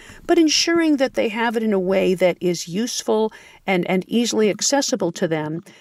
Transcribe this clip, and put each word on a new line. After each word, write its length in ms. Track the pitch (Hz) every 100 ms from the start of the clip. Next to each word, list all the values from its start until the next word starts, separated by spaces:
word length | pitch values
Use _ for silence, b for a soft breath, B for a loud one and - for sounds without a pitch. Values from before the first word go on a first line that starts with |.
| B B -
but 120 | 349
ensuring 600 | 320 - - 339 320 285
that 160 | 262
they 160 | 226 226
have 260 | 214 233 226
it 80 |
in 80 | 220
a 80 | 196
way 340 | 185 190 185
that 240 | 185 180 -
is 260 | 180 170 -
useful 640 | 175 233 - - 220 220 B B B -
and, 240 | 185 -
and 140 | 185 -
easily 400 | 226 226 220 214
accessible 600 | 175 - 277 269 233 170
to 160 | 165 170
them. 380 | 160 151 165 - B